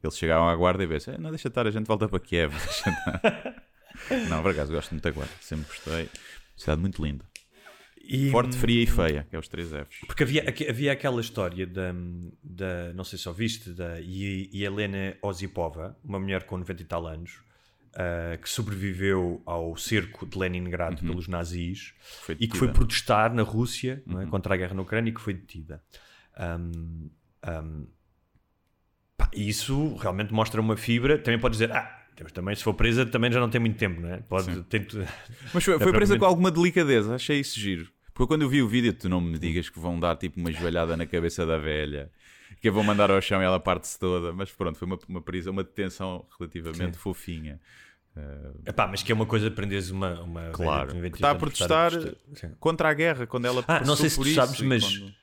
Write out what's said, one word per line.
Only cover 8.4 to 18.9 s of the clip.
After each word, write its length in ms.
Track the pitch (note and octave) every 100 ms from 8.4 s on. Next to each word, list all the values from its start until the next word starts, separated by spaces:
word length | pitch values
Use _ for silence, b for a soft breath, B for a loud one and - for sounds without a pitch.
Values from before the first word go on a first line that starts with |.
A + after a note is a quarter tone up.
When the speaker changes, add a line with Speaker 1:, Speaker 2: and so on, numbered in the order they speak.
| B2+ B2
Speaker 1:
fria 240 | - A#2
e 40 | A#2
Speaker 2:
hum, 100 | -
Speaker 1:
feia, 320 | E2 D2 D2
que 60 | D#2+
é 40 |
os 80 | -
três 220 | - E2+
Fs. 300 | D2+ C#2+ - -
Speaker 2:
porque 160 | -
havia, 180 | C3+ D3+ -
aqui, 180 | - D3
havia 240 | A#2 C#3+
aquela 300 | C#3 C#3+ B2
história 460 | A2+ - F#2 F2 F#2
da, 260 | F#2 F#2 F2+ F2 F2 E2+ -
da, 480 | - F2+ F#2+ F2 E2+
não 100 | F2+
sei 160 | F#2 F#2+
se 80 | F#2
ouviste, 400 | F2 A2+ A2+ -
da 280 | F2 F2 E2+
Ye-, 520 | E2+ F#2+ G2+ F#2+ F#2+
Yelena 640 | G2 G2 G2 G#2 G2 F#2+ -
Osipova, 760 | G2+ F2 F#2+ - E2 D#2+ E2+ -
uma 160 | - G2
mulher 240 | G2 F#2+ -
com 120 | F2+
noventa 240 | F2 F2+
e 40 | E2+
tal 200 | E2+ E2
anos, 340 | D#2+ E2+ - _ b b b b
ah, 420 | - F2 E2+ E2 D#2+
que 80 | -
sobreviveu 960 | - A2 G2 G2